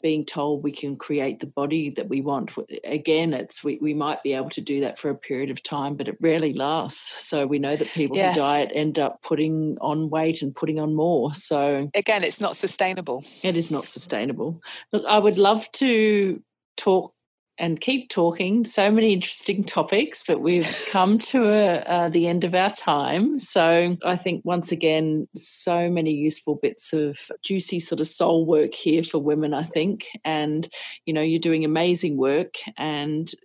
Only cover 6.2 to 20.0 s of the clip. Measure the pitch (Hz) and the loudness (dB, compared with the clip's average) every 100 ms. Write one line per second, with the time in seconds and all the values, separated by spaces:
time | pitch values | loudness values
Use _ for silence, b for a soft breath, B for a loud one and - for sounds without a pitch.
6.2 | 165 160 156 135 139 160 135 - - - | 2 2 0 0 -2 -2 -4 -6 -8 -8
7.2 | - 151 139 143 139 151 160 165 143 196 | -4 -2 0 0 0 -2 -2 -2 -2 2
8.2 | 185 160 143 147 - 151 151 147 139 - | 2 2 2 2 0 0 0 0 -2 -2
9.2 | - 156 156 156 156 - 151 151 156 156 | -4 0 0 0 -2 -2 -2 -2 0 0
10.2 | 165 160 139 135 156 156 151 156 170 156 | 0 0 -4 -4 -4 -2 0 0 2 2
11.2 | 135 147 - 147 143 139 143 202 202 208 | 0 -2 -2 0 2 0 0 -2 2 2
12.2 | 160 - 202 - 190 - 185 185 165 131 | 0 -2 -2 -2 -2 0 -2 -2 -6 -8
13.2 | - - 190 170 165 143 - - - 107 | -8 -6 -2 -2 0 -4 -4 -10 -6 -4
14.2 | 123 131 143 165 B B B 208 - 214 | -4 -4 -6 -6 B B B -4 2 4
15.2 | 208 185 196 220 - - 269 226 220 208 | 4 6 4 4 0 -2 2 4 4 4
16.2 | 196 - _ _ _ - 208 185 - _ | 2 -2 _ _ _ -4 2 2 2 _
17.2 | _ _ _ - 170 156 - 269 - - | _ _ _ -6 -2 -2 0 0 0 2
18.2 | 170 170 185 226 226 - 202 220 220 185 | 2 2 0 2 2 4 4 6 6 4
19.2 | - - - 196 190 185 160 202 | 0 -6 -4 -2 0 0 2 2